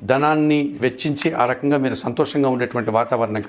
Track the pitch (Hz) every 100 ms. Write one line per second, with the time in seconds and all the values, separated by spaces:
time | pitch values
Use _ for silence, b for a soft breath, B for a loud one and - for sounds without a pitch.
0 | 98 135 151 156 151 151 143 - 127 -
1 | 156 143 165 160 123 127 143 147 131 120
2 | 131 120 143 147 135 123 123 123 113 110
3 | 117 123 113 107